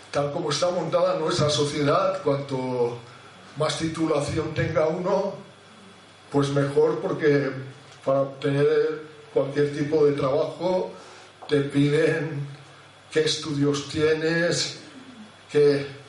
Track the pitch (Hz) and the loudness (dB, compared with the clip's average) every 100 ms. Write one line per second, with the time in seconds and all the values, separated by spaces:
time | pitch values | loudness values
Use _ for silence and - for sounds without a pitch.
0 | - 143 143 170 151 143 180 180 160 175 | -6 -4 -2 -2 -4 0 0 0 0 2
1 | 185 160 160 - 147 147 143 156 143 151 | 2 0 0 0 2 2 0 0 2 2
2 | 143 - 143 139 139 131 127 127 120 123 | 2 0 0 -2 -2 -6 -2 0 -2 -4
3 | - - - - - 135 151 - 160 160 | -14 -20 -20 -20 -12 -4 -4 -2 -4 -2
4 | 156 143 139 160 143 - 165 165 160 185 | 0 0 -2 -4 -4 -2 -2 2 0 0
5 | 180 196 202 - - - - - - - | 0 0 0 -6 -14 -20 -20 -20 -20 -20
6 | - - - 143 139 143 139 147 165 165 | -20 -20 -4 0 0 0 0 2 2 2
7 | 185 147 151 139 127 131 - - - - | -4 0 2 2 0 -4 -12 -16 -20 -8
8 | 139 139 135 - 143 139 147 151 156 156 | 0 0 0 -4 -2 2 4 4 2 -2
9 | - - - - 139 143 143 147 147 156 | -10 -20 -4 -2 0 0 0 0 0 4
10 | 143 139 139 151 151 - 175 185 - - | 4 2 0 0 -2 -2 -2 0 -2 -10
11 | - - - - - 143 135 143 147 151 | -20 -20 -20 -18 -2 -2 0 2 2 4
12 | 160 - - 139 - - - - - - | 2 0 -4 -6 -10 -12 -20 -20 -20 -20
13 | - 156 156 - 147 143 143 143 - 160 | -4 0 0 -2 -4 0 0 0 -4 0
14 | 151 156 160 165 170 147 - - - - | 2 2 0 0 0 0 -4 -8 -18 -20
15 | - - - - - 147 143 143 139 - | -20 -20 -20 -20 -2 4 4 4 -2 -12